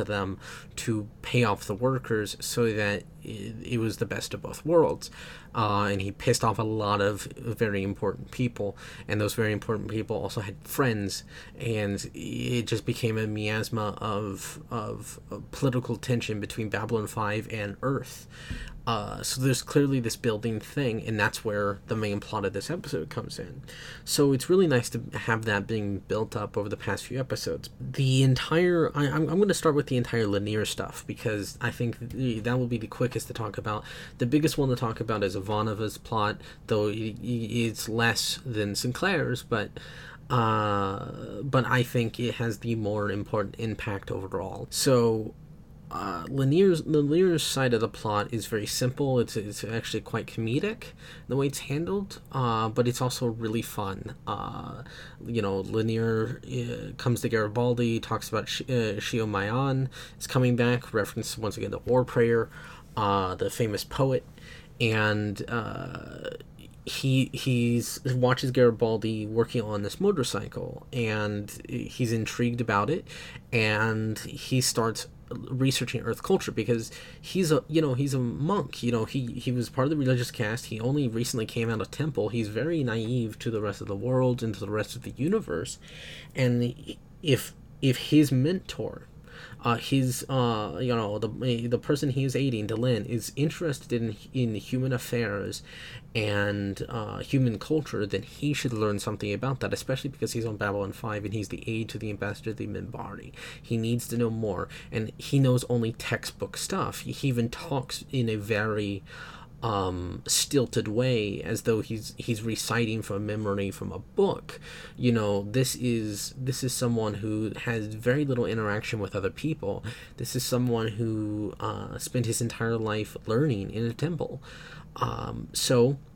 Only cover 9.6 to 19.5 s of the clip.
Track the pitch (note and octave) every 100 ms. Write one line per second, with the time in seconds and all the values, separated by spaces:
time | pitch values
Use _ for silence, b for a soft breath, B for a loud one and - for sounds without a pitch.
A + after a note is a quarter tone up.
9.6 | - G#2+ G2+ G#2+ G2+ G#2 F#2 - G2+ D#2
10.6 | - - B2+ G#2+ G2 - B B B -
11.6 | A#2+ G#2+ G2+ G2+ - - - A#2+ B2 B2
12.6 | A2 A2 - A#2 A#2 A2 G#2+ G#2+ G#2+ A2
13.6 | G#2+ A2+ G#2 G2 G#2+ G2+ G#2+ G2 - -
14.6 | - A#2+ A2 G#2+ - - - G#2 G#2+ -
15.6 | C#3 B2 A#2 A2+ - A#2+ A2 G#2+ G2+ -
16.6 | G#2+ G2+ A2 A2+ G#2 - G#2+ G#2+ - A2+
17.6 | G#2 G2 B2+ C3+ A#2+ - - B B B
18.6 | B - - A2+ G#2 G#2 - B2+ C3+